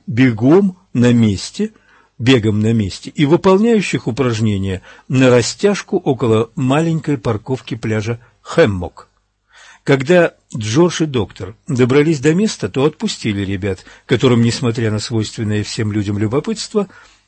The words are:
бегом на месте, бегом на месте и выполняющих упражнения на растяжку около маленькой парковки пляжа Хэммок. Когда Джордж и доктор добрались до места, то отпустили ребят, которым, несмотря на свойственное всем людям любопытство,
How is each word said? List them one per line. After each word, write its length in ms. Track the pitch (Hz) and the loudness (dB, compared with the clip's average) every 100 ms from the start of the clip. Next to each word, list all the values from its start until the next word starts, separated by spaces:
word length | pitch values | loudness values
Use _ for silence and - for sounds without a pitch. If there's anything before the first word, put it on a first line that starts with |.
| - | -4
бегом 720 | 117 131 107 127 185 196 - _ | 2 2 4 4 4 4 -2 _
на 200 | 127 120 | 0 4
месте, 580 | 120 110 92 - - 214 _ _ _ _ - | 4 2 0 -6 -6 -8 _ _ _ _ -4
бегом 400 | 117 127 107 104 | 2 2 2 0
на 140 | 107 | 0
месте 360 | 117 95 - - | 0 -2 -8 -10
и 160 | - 139 | -2 0
выполняющих 800 | 165 190 190 233 220 - 139 151 | 2 2 2 2 0 0 -4 -4
упражнения 760 | 120 127 110 110 98 98 90 - - - | -2 -2 0 -2 -2 -4 -6 -10 -18 -4
на 220 | 131 127 | 2 4
растяжку 680 | 123 - - 202 190 - 202 | 4 2 0 0 0 -4 -4
около 540 | 160 117 120 110 117 - | -2 0 2 0 0 -2
маленькой 640 | 127 147 165 160 151 143 | 0 0 0 -2 -4 -4
парковки 580 | 123 104 - 131 - 120 | -2 -4 -4 -8 -8 -8
пляжа 440 | 110 110 107 117 _ _ | -4 -4 -4 -8 _ _
Хэммок. 640 | - 170 135 90 85 - - _ _ _ _ - - - - | -4 2 2 0 -8 -14 -20 _ _ _ _ -20 -20 -8 -2
Когда 460 | 135 131 180 165 - _ | 0 4 4 2 -2 _
Джордж 500 | 117 107 127 175 - | -8 -2 2 2 0
и 20 | 160 | -2
доктор 500 | 123 90 - 95 - - | -2 -4 -8 -16 -12 -4
добрались 540 | 123 123 143 151 143 | 0 2 4 2 2
до 140 | 151 | 0
места, 340 | 175 214 - 98 | 2 0 -4 -6
то 160 | 131 | 0
отпустили 640 | 151 - 220 - 117 101 98 | -2 -2 -8 -4 -4 -2 -4
ребят, 400 | 98 98 92 - - - | -4 -4 -6 -12 -14 -4
которым, 360 | 104 127 117 | 2 4 4
несмотря 500 | 117 113 123 117 110 | 2 0 -4 -2 -2
на 80 | 104 | -4
свойственное 640 | - 113 101 - 107 104 | -4 -4 -4 -6 -4 -4
всем 300 | 104 - 107 | -4 -6 -4
людям 240 | 104 101 104 | -2 -2 -2
любопытство, 720 | 107 139 220 220 - 214 190 - - _ | -2 -2 -4 -6 -4 -4 -4 -10 -20 _